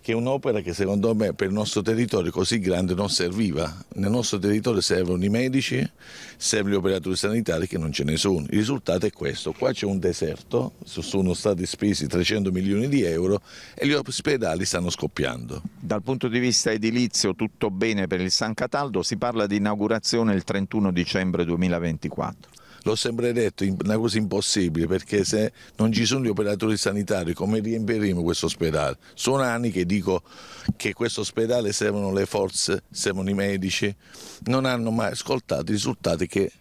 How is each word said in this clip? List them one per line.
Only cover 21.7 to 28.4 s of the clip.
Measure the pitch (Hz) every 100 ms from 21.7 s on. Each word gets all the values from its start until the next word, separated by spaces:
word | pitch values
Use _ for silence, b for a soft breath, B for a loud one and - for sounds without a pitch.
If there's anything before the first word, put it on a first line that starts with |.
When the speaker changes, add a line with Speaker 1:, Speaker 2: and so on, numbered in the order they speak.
| 87 85 80 - - 80 - - B B B -
Speaker 1:
L'ho | 110
sempre | 123 117 120
detto, | 120 110 -
è | 98 95
una | 101 107
cosa | 117 107
impossibile, | 107 95 - - 90 80 82
perché | 92 - 104
se | 92 107 107 B B -
non | 110
ci | 107 117
sono | 131
gli | 123
operatori | 98 104 101 110 104
sanitari, | - 101 98 98 85
come | 87 92 110
riempiremo | 107 113 107 113 104 87
questo | 85 87